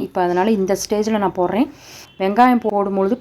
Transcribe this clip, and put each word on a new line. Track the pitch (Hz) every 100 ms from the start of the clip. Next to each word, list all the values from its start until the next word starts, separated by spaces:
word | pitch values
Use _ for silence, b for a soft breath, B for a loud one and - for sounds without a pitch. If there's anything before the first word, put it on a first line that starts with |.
| -
இப்போ | 190 175
அதனால | 175 208 214
இந்த | 190 185
ஸ்டேஜ்ல | - 208 214 220 190
நான் | 185
போடுறேன். | 180 202 302 B B B B -
வெங்காயம் | 190 208 254 240 220
போடும்பொழுது, | 202 196 196 196 240